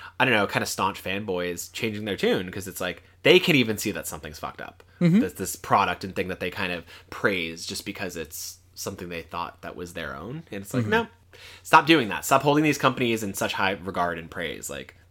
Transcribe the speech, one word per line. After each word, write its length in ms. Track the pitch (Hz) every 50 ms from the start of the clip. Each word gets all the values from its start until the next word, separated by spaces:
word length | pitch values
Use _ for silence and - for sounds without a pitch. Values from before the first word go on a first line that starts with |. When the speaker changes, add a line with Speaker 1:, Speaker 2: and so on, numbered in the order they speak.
| - - - -
Speaker 1:
I 60 | 127
don't 100 | 131 117
know, 140 | 107 98 95
kinda 200 | - 127 110 -
staunch 360 | - - 98 95 87 - -
fanboys 680 | 92 95 101 107 104 92 87 87 90 87 85 - - -
changing 320 | - 120 110 104 104 107
their 100 | 107 95
tune, 340 | 92 - 233 233 117 90 90
'cause 160 | 92 104 95
it's 140 | 95 85 -
like, 240 | 92 90 85 - - _ _ _ -
they 140 | 135 170 185
can 200 | 180 185 160 135
even 200 | 120 110 107 98
see 140 | - 107
that 160 | 90 82 - -
something's 320 | 90 80 78 78 78 -
fucked 220 | - 71 - -
up. 220 | - - - _ - _ _ _
Speaker 2:
Mm-hmm. 180 | 175 170 170 214
Speaker 1:
This, 140 | 262 - -
this 220 | - 95 - - -
product 480 | - - 127 104 98 90 87 - -
and 100 | 95 90
thing 140 | 104 90 92
that 100 | 90 -
they 100 | 92 90
kind 220 | - - 98 90
of 140 | 90 85 82 - - - - _
praise 560 | - - - 113 98 92 85 82 82 82 -
just 180 | - 101 - -
because 300 | 107 95 - 101 90 87
it's 440 | 85 80 - - - - - - - _ _ _
something 360 | - - 107 98 - 92 87
they 140 | 87 82 80
thought 380 | - - 87 85 - - - -
that 120 | 82 -
was 160 | - 87 85 90
their 220 | 85 80 71 67
own. 280 | 69 82 110 135 165 - -
And 120 | 110 101 98
it's 100 | - -
like, 100 | 127 113
Speaker 2:
Mm-hmm. 80 | 107
Speaker 1:
"No, 160 | 214 233 226 - - _ _ _ - - - - - -
stop 240 | - - - 160 151 147
doing 200 | 165 151 120 101
that. 160 | 87 76 -
Stop 200 | - 139 131 135
holding 200 | 147 143 151 156
these 140 | 151 143 147
companies 440 | - 135 123 127 127 117 113 107
in 120 | 107 98 95
such 180 | - 113 101
high 200 | - - 101 95
regard 460 | 101 - 87 95 87 92 87 87 85 82
and 140 | 82 80
praise." 380 | - 92 85 76 60 50 - -
Like, 260 | 71 69 65 - - - _ _